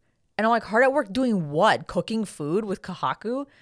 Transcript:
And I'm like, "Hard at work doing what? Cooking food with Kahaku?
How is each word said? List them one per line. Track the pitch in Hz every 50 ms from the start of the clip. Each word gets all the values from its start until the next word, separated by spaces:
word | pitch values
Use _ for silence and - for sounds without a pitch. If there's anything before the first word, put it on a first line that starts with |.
| _ _ _ _ _ _ _ -
And | 208 226
I'm |
like, | 240 226 -
"Hard | - 202 226 262
at | 262 269
work | 294 262 196 185
doing | 247 269 247 220 190 160 143
what? | 139 156 196 220 175 120 - -
Cooking | - 196 - - 220 226 214
food | - - - 151 143 165 208 220
with | 202 185 -
Kahaku? | - - 180 - - 131 139 - - 208 247 269 285 - _ _